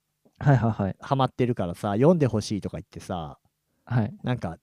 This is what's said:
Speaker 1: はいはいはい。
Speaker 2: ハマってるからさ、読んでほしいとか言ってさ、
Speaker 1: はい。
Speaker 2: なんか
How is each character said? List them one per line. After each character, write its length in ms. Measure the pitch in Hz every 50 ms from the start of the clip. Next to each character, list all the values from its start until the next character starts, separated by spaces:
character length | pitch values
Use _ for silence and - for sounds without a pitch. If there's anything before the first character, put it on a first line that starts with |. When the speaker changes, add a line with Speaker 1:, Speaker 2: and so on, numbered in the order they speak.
| _ _ _ _ _ _ _ -
Speaker 1:
は 140 | - 143 139
い 40 |
は 120 | 117 104 113
い 20 |
は 180 | 107 - 101 95
い。 60 | - -
Speaker 2:
ハ 160 | - - 139
マ 100 | 135 131
っ 60 | 123
て 140 | - - 131
る 80 | 117 120
か 140 | - 98
ら 80 | 87 85
さ、 180 | - - 104 101
読 220 | 110 131 160 185
ん 20 |
で 80 | 165 143
ほ 160 | 117 107 107
し 160 | - - 110
い 40 | 95
と 80 | - 92
か 80 | -
言 60 | 80 -
っ 20 |
て 140 | _ - 82
さ、 380 | - - 95 85 80 - - - _ _ _ _ _ _ _ _ _
Speaker 1:
は 180 | - 120 123 107
い。 100 | 135 196 - -
Speaker 2:
な 100 | 135 127
ん 60 | 113
か 180 | - 87 80 -